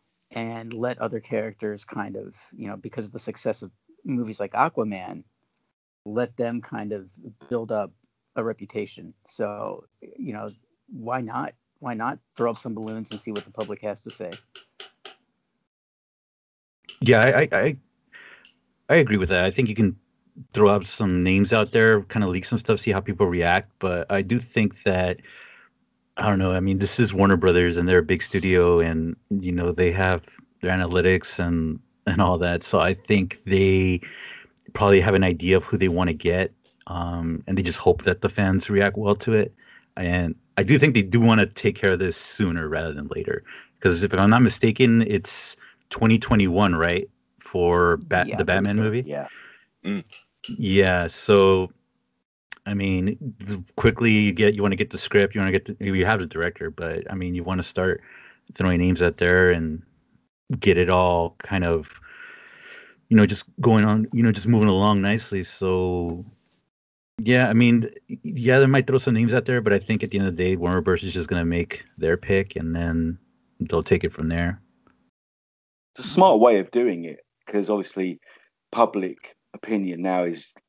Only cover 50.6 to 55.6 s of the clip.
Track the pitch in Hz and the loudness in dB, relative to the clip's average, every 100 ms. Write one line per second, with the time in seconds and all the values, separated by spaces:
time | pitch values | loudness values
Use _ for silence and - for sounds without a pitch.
50.6 | 107 98 95 90 85 - - 101 95 95 | 0 2 4 2 -2 -6 2 6 6 4
51.6 | 92 - _ _ _ _ _ _ _ - | 0 -10 _ _ _ _ _ _ _ -16
52.6 | - 101 98 92 92 - 135 - 98 101 | -8 -4 0 0 -2 -4 -10 -12 -10 -10
53.6 | 92 - 120 117 117 107 104 90 104 104 | -10 0 0 2 2 4 2 4 2 2
54.6 | 101 95 104 - - 104 98 107 95 92 | -2 -2 -4 -6 0 2 2 0 0 -2